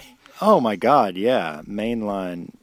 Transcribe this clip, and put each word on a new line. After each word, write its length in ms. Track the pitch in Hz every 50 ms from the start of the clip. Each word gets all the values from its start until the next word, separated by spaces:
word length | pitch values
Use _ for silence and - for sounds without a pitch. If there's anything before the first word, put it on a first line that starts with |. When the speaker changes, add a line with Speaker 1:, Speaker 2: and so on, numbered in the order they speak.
| -
Speaker 1:
<laughs> 40 | - - _ _ - - - 185
Speaker 2:
Oh 160 | 214 214 170
my 160 | 123 110 104
God, 420 | 92 117 120 143 143 117 98 90 92
yeah, 440 | 101 120 131 113 87 80 76 76 80 -
mainline, 800 | 98 104 107 117 120 113 107 104 101 98 95 90 87 87 85 - - -